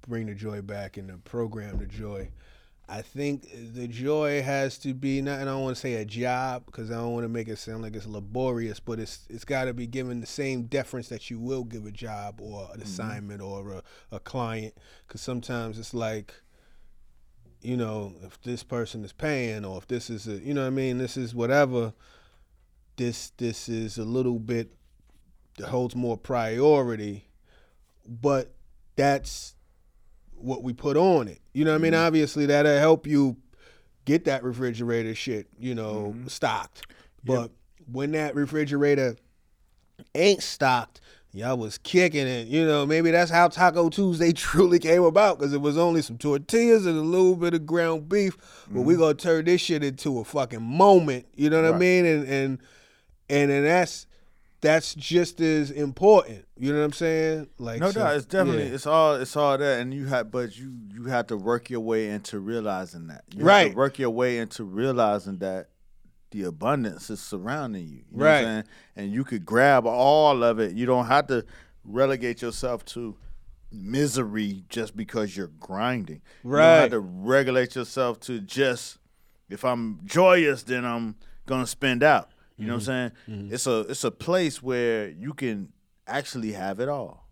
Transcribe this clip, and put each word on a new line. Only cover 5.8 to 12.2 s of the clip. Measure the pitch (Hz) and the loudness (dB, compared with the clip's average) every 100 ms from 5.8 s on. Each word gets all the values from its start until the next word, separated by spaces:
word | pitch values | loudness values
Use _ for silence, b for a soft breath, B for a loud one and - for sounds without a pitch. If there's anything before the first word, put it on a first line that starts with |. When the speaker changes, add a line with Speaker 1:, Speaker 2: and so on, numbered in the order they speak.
| 135 117 | -6 -6
Speaker 1:
a | 104 | -6
job, | 107 123 127 131 123 - | -6 -4 -2 -4 -8 -12
'cause | - 113 | -14 -10
I | 117 | -6
don't | 117 | -6
wanna | 120 117 | -6 -6
make | 117 113 | -6 -8
it | 107 | -10
sound | - 113 | -12 -12
like | 110 107 | -10 -12
it's | 101 | -12
laborious, | 104 101 117 131 120 117 101 | -12 -10 -4 -2 -2 -6 -8
but | - 113 | -10 -8
it's, | 110 - - | -10 -14 -16
it's | 113 | -18
gotta | - 139 131 | -6 -4 -4
be | 120 120 | -6 -8
given | 127 127 120 | -8 -8 -8
the | 110 | -10
same | - 139 127 120 | -8 -6 -6 -4
deference | 139 127 131 117 | -4 -4 -10 -10
that | 110 - | -14 -12
you | 117 | -10
will | 120 131 | -8 -6
give | 120 113 104 | -8 -12 -14
a | |
job | 98 117 107 | -14 -12 -10